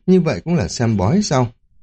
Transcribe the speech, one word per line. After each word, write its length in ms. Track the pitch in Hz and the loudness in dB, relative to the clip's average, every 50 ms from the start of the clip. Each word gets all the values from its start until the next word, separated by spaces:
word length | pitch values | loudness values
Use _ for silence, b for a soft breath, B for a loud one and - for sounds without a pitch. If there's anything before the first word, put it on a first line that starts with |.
| - | 0
như 160 | - 185 185 | 2 2 4
vậy 200 | 160 156 113 87 - | 4 0 -4 -4 -4
cũng 100 | 165 175 | -4 -2
là 120 | 170 - - | -2 -2 -4
xem 300 | - - 123 113 110 98 | -4 -2 -2 0 0 0
bói 240 | 90 107 156 208 208 | 0 0 0 0 0
sao?" 280 | - 147 131 123 117 - _ _ _ _ - | 0 0 0 0 -2 -4 _ _ _ _ -20